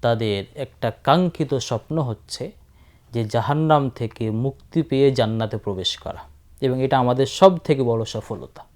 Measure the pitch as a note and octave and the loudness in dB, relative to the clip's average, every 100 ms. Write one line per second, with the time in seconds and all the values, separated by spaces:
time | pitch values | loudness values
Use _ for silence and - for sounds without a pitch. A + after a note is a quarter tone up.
0 | A#2+ A#2 A2+ G2+ G2 - C3+ - A#2+ - | 0 0 0 -2 -6 -10 -12 -4 -6 -4
1 | - D#3 F3+ - C#3+ C3+ - A2+ - D#3+ | 2 4 2 -2 -2 -2 -2 -6 -4 -4
2 | C3 G#2+ - - D3+ - _ _ - _ | -2 -6 -10 -12 -12 -14 _ _ -20 _
3 | _ A#2 A2 A#2 A2+ D3 D#3 D3+ C#3 - | _ -4 -2 -2 0 0 4 2 2 -4
4 | A2+ - A2 A2 C3 - - - D#3 C3+ | -10 -6 -4 -2 -2 -4 -6 -4 -2 4
5 | C#3 B2+ A2 A2+ A2 G#2+ - F#2+ F2+ - | 4 4 0 0 -4 -4 -6 -4 -4 -6
6 | - - - - _ - C3+ B2+ C3 C3+ | -10 -14 -16 -20 _ -4 -2 0 2 2
7 | B2 B2 C3+ - F#3+ F3 - C#3+ B2 A#2 | 2 2 0 6 6 6 -2 0 0 -2
8 | A2+ A2 - A2 - - - | -4 -8 -10 -12 -12 -18 -20